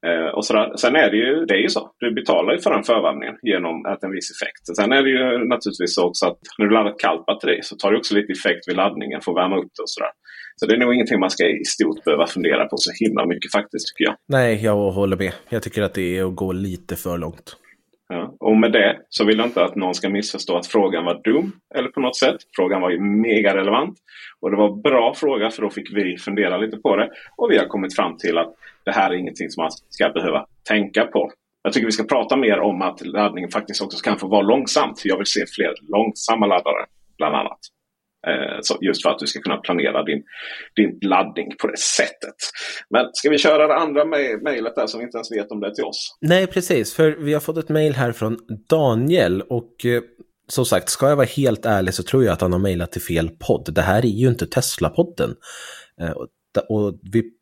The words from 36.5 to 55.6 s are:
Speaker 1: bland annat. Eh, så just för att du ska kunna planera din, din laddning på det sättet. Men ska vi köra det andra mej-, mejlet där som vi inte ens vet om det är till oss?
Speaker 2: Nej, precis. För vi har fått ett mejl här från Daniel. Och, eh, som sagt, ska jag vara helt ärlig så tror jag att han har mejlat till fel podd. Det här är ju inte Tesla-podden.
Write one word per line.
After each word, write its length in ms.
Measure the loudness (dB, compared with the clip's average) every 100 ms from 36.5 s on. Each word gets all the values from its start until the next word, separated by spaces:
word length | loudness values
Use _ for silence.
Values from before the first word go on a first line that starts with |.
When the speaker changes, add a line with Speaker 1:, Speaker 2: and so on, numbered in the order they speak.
| 2 2 -2 -4 _ _ _
Speaker 1:
bland 160 | -2
annat. 240 | -2 -4 -10 -20 _ _ _ _ _ -4
Eh, 320 | -4 -4 -6
så 180 | -4 -2
just 220 | -2 0
för 80 | -2
att 80 | -2
du 80 | -6
ska 140 | -6
kunna 160 | -4 -4
planera 460 | -2 -2 0 -2
din, 200 | -2 -4 -6 -16 -14 -14 -6 0
din 220 | 0 0
laddning 500 | 0 2 0 -4 -8 -6
på 60 | -6
det 120 | -4
sättet. 560 | -2 0 -2 -4 -16 -12 -12 -12 -12 -12 -2
Men 160 | 0 0
ska 180 | 0 2
vi 80 | 4
köra 280 | 4 6 4
det 80 |
andra 300 | 4 2 2
mej-, 380 | 2 0 -2 -2
mejlet 320 | -4 -4 -4
där 120 | -4 -4
som 140 | -4
vi 40 |
inte 120 | -8 -10
ens 160 | -6
vet 180 | -6 -6
om 100 | -6
det 60 | -6
är 40 |
till 140 | -4
oss? 340 | -6 -6 -12 _
Speaker 2:
Nej, 260 | 2 2 2
precis. 480 | -2 0 0 -2
För 160 | 2 2
vi 220 | 2 -2
har 80 | -2
fått 160 | -2 -6
ett 120 | -2
mejl 260 | 0 2
här 180 | 0 -2
från 260 | -2 -4 -4 -8 -14 _
Daniel. 720 | 4 4 4 4 4 4 2
Och, 440 | -2 -6 -6 _ 0
eh, 160 | 0 -2 _ -20 _ _
som 160 | -2
sagt, 240 | 2 2 0
ska 200 | 0 2
jag 80 | 4
vara 100 | 2
helt 400 | 2 0 0 0
ärlig 280 | 0 0
så 80 | -2
tror 220 | 0 2
jag 80 | 4
att 80 | 2
han 120 | 2
har 80 | 2
mejlat 320 | 0 -2 -4
till 100 | -8
fel 280 | -2 -2 -2 -6 -2
podd. 260 | -2 0
Det 80 | 0
här 160 | 2 2
är 100 | 2
ju 200 | 2 2
inte 180 | 2 -2
Tesla-podden. 880 | -2 -2 -2 -2 0 -2 0 -6 -6 -16 -18